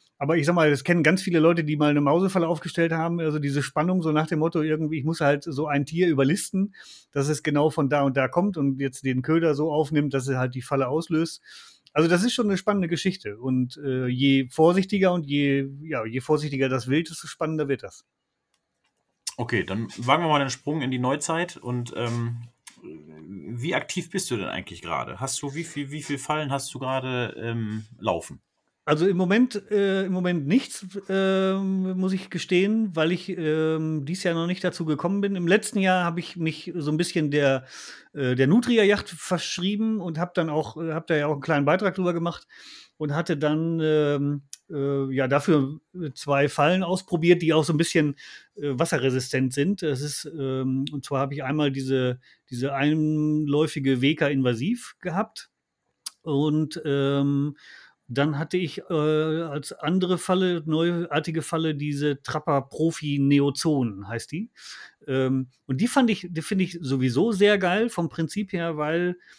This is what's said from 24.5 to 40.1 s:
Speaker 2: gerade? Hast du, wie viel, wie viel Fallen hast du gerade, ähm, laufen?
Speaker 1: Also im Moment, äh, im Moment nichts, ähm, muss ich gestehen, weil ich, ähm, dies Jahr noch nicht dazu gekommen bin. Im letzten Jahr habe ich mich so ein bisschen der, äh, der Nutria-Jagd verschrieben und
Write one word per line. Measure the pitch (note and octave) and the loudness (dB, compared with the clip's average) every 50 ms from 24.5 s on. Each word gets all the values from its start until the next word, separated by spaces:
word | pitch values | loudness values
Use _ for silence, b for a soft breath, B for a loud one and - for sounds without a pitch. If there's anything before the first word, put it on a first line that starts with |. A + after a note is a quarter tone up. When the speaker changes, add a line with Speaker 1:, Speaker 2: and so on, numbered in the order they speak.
| - F#2 F#2+ - F2 E2+ | -6 -8 -10 -10 -14 -12
Speaker 2:
gerade? | - E2 D#2+ C2 B1 A#1 B1+ F#2 | -8 -4 -4 -4 -4 -6 -8 -8
Hast | C3 C3 - - | -6 -6 -6 -6
du, | D3 C#3 C3+ | -8 -8 -8
wie | D#3+ E3 | -8 -10
viel, | E3 - D3 C#3+ C3+ | -8 -8 -10 -8 -8
wie | D3 D#3 C#3+ | -10 -10 -8
viel | - D3 | -6 -6
Fallen | C3+ - - D3+ D#3 D3+ C3+ | -6 -4 -4 -4 -2 -2 -2
hast | C#3 C#3 - - - | -4 -4 -4 -8 -10
du | C3 | -8
gerade, | C3+ B2+ C3 C3 C3 C3 B2+ B2 A#2+ G2+ - | -4 -4 -4 -2 -2 -2 -2 -2 -2 -4 -6
ähm, | - A2 A#2 A#2 A#2 A2+ G#2+ G#2+ A2 G#2+ G#2+ A#2+ - | -6 -6 -4 -4 -4 -4 -4 -6 -8 -8 -12 -14 -4
laufen? | G2+ G#2+ F2+ E2 - - - - _ _ _ _ _ _ _ _ _ | -2 -2 -2 -2 -4 -10 -14 -18 _ _ _ _ _ _ _ _ _
Speaker 1:
Also | D3 D#3 D#3 E3+ | 0 2 2 2
im | G3 F#3 | 2 2
Moment, | F3+ F#3 F3 G3 A3+ B3+ B3+ - G3+ - - | 2 2 4 4 4 4 2 0 -6 -4 -2
äh, | G#3+ G3+ G3+ G3 F#3+ F#3+ F#3+ | 0 2 2 2 2 0 0
im | F#3 | -2
Moment | F#3 F#3 F3 F3+ F3 E3 C#3 | -2 -2 0 0 0 0 2
nichts, | C#3 F#3+ C4+ - - - - G3+ F#3 F#3+ G3+ - - | 2 2 2 2 0 -8 -14 -14 -12 -12 -10 -6 -2
ähm, | F#3+ G3 F#3+ F#3+ F#3+ F#3+ F#3+ F#3+ F#3+ G3 G3 F#3+ F#3+ F#3+ F#3 F#3 F#3 | 0 2 2 2 2 2 2 2 0 0 0 0 0 0 0 -2 0
muss | F#3 F#3 F#3+ F#3+ | 0 0 0 0
ich | F#3 - - | -2 -4 -6
gestehen, | - F3 - - F#3 F3+ F#3+ G3+ A3 A3+ A3 G3 D#3+ | -8 -8 -2 2 2 4 4 4 2 2 0 0 0
weil | D#3+ D#3 E3 | 0 2 2
ich, | F3+ E3+ - - F3+ | 0 0 -2 -6 -6
ähm, | F3 D#3+ D#3 D#3 D#3+ D#3 D#3 D#3+ D#3 D#3+ D#3+ D#3+ D3+ C#3 | -2 0 0 2 2 2 2 0 0 -2 -2 -2 -4 -4
dies | C#3+ F3+ F#3 | -4 -6 -2
Jahr | - F3+ E3 | -2 -2 0
noch | E3 E3 | 0 -2
nicht | F3 F3+ F3+ - | -2 -2 -2 -2
dazu | F3+ - - E3+ | -4 -2 -2 -2
gekommen | D#3 D3+ C#3 - F3 G3 G3+ | -2 -2 0 0 -2 0 0
bin. | G3+ G3 G3 | 0 -2 -2
Im | F3+ F3 | -2 2
letzten | E3 F#3+ G#3+ - - - G3+ | 4 4 4 2 0 0 2
Jahr | F#3+ F#3 F#3 F#3 F3 | 2 4 4 2 2
habe | E3+ E3 F3 | 0 -2 -4
ich | E3+ - - | -8 -8 -6
mich | F3 E3 D#3+ D#3 - - F3+ E3 | -4 -2 -2 -4 -4 -10 -8 -6
so | E3+ C#3+ D3 | -4 -2 0
ein | D#3 | 0
bisschen | D#3 F3+ - - F3 D#3 C#3+ | 0 0 0 0 0 0 2
der, | C#3+ D3+ C#3+ C3+ C3+ C3 B2+ B B B B B B B B B - | 2 4 4 4 2 2 -2 B B B B B B B B B -6
äh, | D#3 C3+ B2+ B2+ | -2 0 2 4
der | B2+ C3+ | 4 6
Nutria-Jagd | C#3 F3+ B3 A#3+ A#3+ A#3+ A3 G#3 G3 G#3 G3 - - | 6 6 6 6 4 4 6 6 6 4 2 0 -6
verschrieben | F3 - - - F#3 D#3+ - - - - F3 G3 G#3 G#3 A3 A3 A3 G#3 | -14 -14 -6 -4 -4 -4 -4 -6 -4 -2 -2 -2 0 0 0 -2 -2 -2
und | E3+ F3 | -4 -6